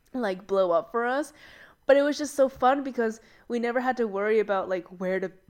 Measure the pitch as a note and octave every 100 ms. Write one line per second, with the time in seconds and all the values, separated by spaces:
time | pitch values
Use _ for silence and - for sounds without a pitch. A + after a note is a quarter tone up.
0 | _ B3+ A3 F#3 - G3 F#3 E3 D#3+ A#3
1 | A#3+ C4+ D4+ - - - - _ - C#4
2 | C#4+ C#4+ C#4+ - C4 C4+ B3+ C#4 C4+ B3
3 | A3+ A3 _ _ - A#3+ A#3 A#3+ B3+ B3
4 | A3+ G3 G#3 A3 G#3 F#3+ F#3 F#3+ E3 F#3
5 | F#3 F#3 F#3 - _